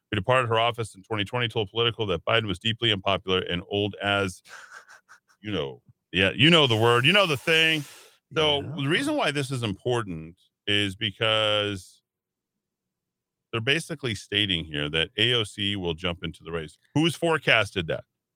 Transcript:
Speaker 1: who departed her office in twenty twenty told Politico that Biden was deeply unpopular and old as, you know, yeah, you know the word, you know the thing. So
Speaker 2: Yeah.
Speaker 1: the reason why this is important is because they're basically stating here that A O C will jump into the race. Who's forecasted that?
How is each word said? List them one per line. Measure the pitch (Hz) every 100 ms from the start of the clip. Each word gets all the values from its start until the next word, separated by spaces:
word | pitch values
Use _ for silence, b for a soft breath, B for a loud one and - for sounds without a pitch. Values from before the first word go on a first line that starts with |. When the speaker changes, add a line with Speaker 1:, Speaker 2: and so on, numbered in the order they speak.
| -
Speaker 1:
who | 104
departed | 95 127 117
her | 113
office | 117 113 110
in | 98
twenty | - 107
twenty | 98 123 120
told | 117 101
Politico | 110 117 113 107
that | 87
Biden | - 113 110
was | 90
deeply | 113 110 117
unpopular | 101 98 92 92 92
and | - 87 -
old | 101 104 98
as, | 101 101 98 - - B B B B B _ - _ _
you | 107
know, | 92 69 62 _ _ -
yeah, | 87 95
you | 67 151
know | 170 139
the | 110
word, | 117 120
you | 135
know | 202 185
the | 135
thing. | - 160 160 156 139 B B B -
So | 147 151 143
Speaker 2:
Yeah. | 139 147
Speaker 1:
the | 139
reason | 190 285
why | 302 185
this | 143 131
is | 131
important | 113 98 123 120 104 82 80 85 _ _ -
is | 101 101 95
because | 110 - 113 110 107 107 104 101 - - _ _ _ _ _ _ _ _ _ _ _ _ _ _ -
they're | 117
basically | 113 156 - 160 131
stating | 101 - 101 104 87
here | 80 73 73
that | 80 80 -
A | 117
O | 120
C | 107 - 101 101
will | 87
jump | 80 90 85
into | 85 -
the | 82
race. | 82 78 - _
Who's | 143 165
forecasted | - 170 156 - 117 101 98 80
that? | 62 - _ _